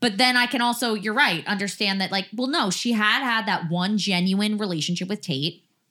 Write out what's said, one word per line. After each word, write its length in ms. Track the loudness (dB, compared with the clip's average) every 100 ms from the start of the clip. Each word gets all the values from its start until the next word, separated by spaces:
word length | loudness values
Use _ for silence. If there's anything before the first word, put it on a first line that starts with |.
But 180 | -2 2
then 180 | 2 4
I 100 | 2
can 140 | 2
also, 340 | 0 0 -2
you're 200 | -2 0
right, 320 | 2 2 2 -2
understand 540 | -4 -4 -2 -2 0
that, 100 | 0
like, 140 | -2 -4
well, 140 | -4 -2
no, 200 | 0 0
she 220 | 0 0
had 300 | 2 4 4
had 240 | 2 0 0
that 240 | -2 0
one 260 | -2 0 0
genuine 600 | 0 2 2 2 0 -2
relationship 500 | -2 -2 -2 -4 -4
with 120 | -6
Tate. 420 | -4 -4 -4 -6 _ _ _